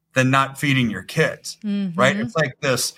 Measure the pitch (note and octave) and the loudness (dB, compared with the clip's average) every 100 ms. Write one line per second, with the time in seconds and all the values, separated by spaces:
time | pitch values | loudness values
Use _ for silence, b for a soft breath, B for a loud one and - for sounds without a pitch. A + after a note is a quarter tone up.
0 | _ - C3 C3+ C3+ C3+ C#3+ C3 A#2+ F#2+ | _ 0 4 4 2 -2 0 2 0 -2
1 | - D#3 D3 - - - G#3 G3+ G3 E3 | -4 0 0 -2 -12 -10 -6 -4 -2 2
2 | B2+ F#3+ A#3 E3 C#3+ - C#3+ B2 - | 2 2 -2 -2 -4 -2 -2 0 -2